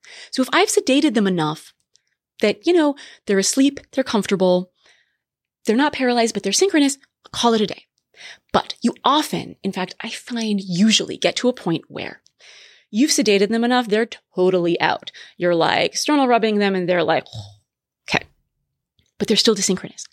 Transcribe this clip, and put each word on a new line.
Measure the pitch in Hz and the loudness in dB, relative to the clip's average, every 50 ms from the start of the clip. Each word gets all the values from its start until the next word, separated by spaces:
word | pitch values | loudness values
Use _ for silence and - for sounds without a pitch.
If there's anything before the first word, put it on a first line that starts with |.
| _ - - - - - - | _ -20 -20 -20 -20 -10 -6
So | - 254 | -6 -4
if | - - | 0 0
I've | 311 381 415 | 0 2 2
sedated | - 415 349 - 254 285 302 302 220 | 2 0 0 2 2 2 2 2 2
them | 233 208 190 | 2 0 0
enough | 185 175 156 151 156 - - - _ _ _ _ _ _ _ _ _ _ _ _ _ - | 0 0 -2 -2 -4 -6 -12 -20 _ _ _ _ _ _ _ _ _ _ _ _ _ -2
that, | - 208 - - - | 0 0 0 0 0
you | 330 359 | 0 2
know, | 349 311 294 277 285 - - - - _ | 4 2 2 0 -4 -8 -20 -20 -12 _
they're | - 208 190 | -2 0 0
asleep, | 196 - - - 269 285 277 - - _ - | 0 0 2 2 2 2 0 -2 -10 _ -6
they're | - 262 | -6 -4
comfortable, | - - 208 190 - 208 170 190 185 180 180 185 - _ _ _ _ _ _ _ _ _ _ _ _ _ _ _ _ _ _ - | 0 0 -2 0 0 0 2 2 2 2 2 0 -4 _ _ _ _ _ _ _ _ _ _ _ _ _ _ _ _ _ _ -2
they're | - 214 | 0 2
not | 240 285 302 285 | 2 2 0 0
paralyzed, | - 269 247 240 240 226 226 - | -2 -2 0 0 2 0 0 -2
but | 208 - | -4 -4
they're | 196 202 | -2 0
synchronous, | - 370 403 392 311 285 277 277 - _ _ _ _ - - | 0 2 2 2 2 2 2 0 -4 _ _ _ _ -20 -12
call | - - - 240 226 | -6 -2 0 2 2
it | 220 | 2
a | 220 | 0
day. | 180 - - - _ _ _ _ _ _ - - - - - _ _ - | -2 -4 -8 -18 _ _ _ _ _ _ -20 -20 -20 -20 -20 _ _ -2
But | - - - - _ - | -2 -2 -4 -6 _ -4
you | 233 - - - | -4 -4 -2 0
often, | - 269 302 302 - - 170 170 180 - - - | 2 2 2 0 -2 -4 -8 -8 -10 -12 -10 -8
in | 196 190 | -8 -6
fact, | 190 185 180 - - | -6 -8 -8 -10 -12
I | - 226 | -14 -14
find | - - - - 254 233 226 220 208 202 | -14 -14 -12 -10 -8 -6 -4 -2 -2 -2
usually | 190 196 180 170 202 220 208 - 185 - - | -2 -2 0 2 4 4 4 2 0 -2 -6
get | - - 180 - | -2 -2 -2 0
to | - - 247 | 0 0 -2
a | 247 | -2
point | - - 185 165 151 - - | -2 -2 -4 -4 -4 -4 -8
where | - - - - - - _ _ _ _ - - - - - - _ _ _ _ | -14 -12 -12 -12 -14 -18 _ _ _ _ -20 -20 -20 -20 -20 -20 _ _ _ _
you've | - 208 262 311 - | -2 0 2 2 2
sedated | - 262 214 202 196 196 196 | 2 2 2 4 2 2 2
them | 220 226 233 | 0 0 0
enough, | 240 254 247 247 | 2 0 0 0
they're | 226 190 214 233 226 - - _ _ - | 0 0 -2 -2 -2 -6 -14 _ _ -2
totally | - 185 185 185 185 170 175 170 - | 0 2 2 2 2 2 0 0 0
out. | - 165 - - - - - - - - - - | 0 0 -2 -2 -6 -12 -20 -20 -20 -20 -10 -4
You're, | 180 175 175 | -2 0 0
like, | 170 160 - 92 - - - - | 2 2 2 2 2 0 -2 -2
sternal | - - - 302 294 269 247 | -4 -2 0 2 2 2 2
rubbing | 247 233 208 226 214 202 | 2 2 2 0 0 0
them | 202 196 196 | 0 0 0
and | 185 180 | -2 -2
they're | 170 180 175 165 | 0 0 0 0
like, | - 160 135 - - - 113 104 - - _ _ _ _ _ _ _ _ _ _ - | 0 0 -2 -2 -6 -12 -18 -18 -18 -20 _ _ _ _ _ _ _ _ _ _ -6
"Okay." | - - - - _ _ _ _ _ _ _ _ _ _ _ _ _ _ _ _ _ | -6 -6 -6 -8 _ _ _ _ _ _ _ _ _ _ _ _ _ _ _ _ _
But | - 208 - | -6 -2 -2
they're | 220 202 | 0 2
still | - - 220 | 2 2 2
desynchronous | 196 196 - 185 185 - - - - - - | 2 0 -2 -2 -4 -6 -10 -16 -18 -20 -12